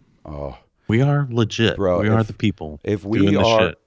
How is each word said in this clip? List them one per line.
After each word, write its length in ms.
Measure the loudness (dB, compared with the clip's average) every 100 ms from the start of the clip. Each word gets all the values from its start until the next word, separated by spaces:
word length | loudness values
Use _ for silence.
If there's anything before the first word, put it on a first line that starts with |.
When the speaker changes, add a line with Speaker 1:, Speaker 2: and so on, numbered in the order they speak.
| _ _ -16
Speaker 1:
Oh. 320 | -12 -12 -14 _ _ -2
Speaker 2:
We 140 | 0
are 260 | 2 0 -2
legit. 460 | -2 -2 0 -2 0
Speaker 1:
Bro, 260 | 0 0
Speaker 2:
We 80 | 2
are 120 | 0
Speaker 1:
if, 60 | 0
Speaker 2:
the 60 |
people 460 | -2 -4 -2 -10 -10
Speaker 1:
if 200 | -6 -6 -2
we 140 | 2
Speaker 2:
doing 140 | 2 4
the 40 |
Speaker 1:
are, 180 | 4 4
Speaker 2:
shit. 200 | 2 -2